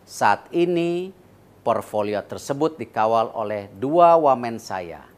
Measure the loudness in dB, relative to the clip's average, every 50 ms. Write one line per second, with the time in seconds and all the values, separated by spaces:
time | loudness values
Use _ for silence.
0 | _ -18 -6 0 2 2 2 0 -2 -6 0 0 0 2 0 -2 -2 -2 -4 -4
1 | -6 -10 -14 -20 -20 -20 -20 _ _ _ _ _ _ -2 -2 -2 -4 -4 -4 -2
2 | -2 -2 -4 -4 -6 -8 -14 -14 -8 -8 -4 -2 -2 -4 -4 -6 -14 -8 -2 -2
3 | 0 2 2 2 0 -2 -4 -6 -6 -4 -6 -6 -8 -10 -10 -6 -6 0 4 6
4 | 8 8 8 6 6 4 2 2 -2 -8 -8 -10 -10 -10 -10 -8 -8 -10 -14 -16
5 | -18 -20 -20